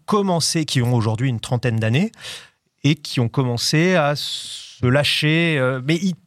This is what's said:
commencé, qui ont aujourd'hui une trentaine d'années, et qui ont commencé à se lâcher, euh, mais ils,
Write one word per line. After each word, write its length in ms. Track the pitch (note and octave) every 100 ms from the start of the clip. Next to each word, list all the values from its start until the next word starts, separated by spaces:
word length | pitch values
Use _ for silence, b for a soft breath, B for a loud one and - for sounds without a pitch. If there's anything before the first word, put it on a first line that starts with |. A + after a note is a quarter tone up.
| -
commencé, 580 | G3+ G3 E3+ - E3 D3+
qui 160 | C3+
ont 140 | A#2+ B2
aujourd'hui 340 | A2 A2 C3+
une 100 | A2+
trentaine 380 | - B2 B2 A2
d'années, 320 | A2 C3 G#3+ - B B B B _ _
et 120 | C#3 D3+
qui 240 | - -
ont 100 | A#2
commencé 680 | - B2+ A#2+ - D3+ F3+ F3+
à 180 | C#3+ D3
se 720 | - - - - - - B2
lâcher, 720 | C#3+ C#3 - D3+ D#3+ E3+ D3
euh, 200 | B2+ C3 C3+
mais 120 | E3
ils, 180 | F#3+ E3+